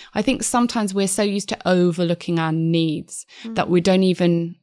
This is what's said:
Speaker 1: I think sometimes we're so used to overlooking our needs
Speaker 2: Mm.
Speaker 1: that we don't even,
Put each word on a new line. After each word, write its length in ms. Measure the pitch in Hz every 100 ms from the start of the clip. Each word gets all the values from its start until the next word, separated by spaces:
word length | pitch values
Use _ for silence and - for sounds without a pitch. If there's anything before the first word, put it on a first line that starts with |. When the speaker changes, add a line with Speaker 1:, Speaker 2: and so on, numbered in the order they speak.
| -
Speaker 1:
I 80 | 214
think 220 | 214 254
sometimes 500 | 220 247 240 233 208
we're 140 | 196 196
so 160 | -
used 260 | 208 202 196
to 180 | - -
overlooking 720 | 185 180 170 175 170 - 170
our 120 | 160
needs 720 | 160 165 165 165 151 - - - -
Speaker 2:
Mm. 120 | 226 226
Speaker 1:
that 140 | -
we 120 | 180
don't 220 | 185 185
even, 520 | 185 175 175 170 170 175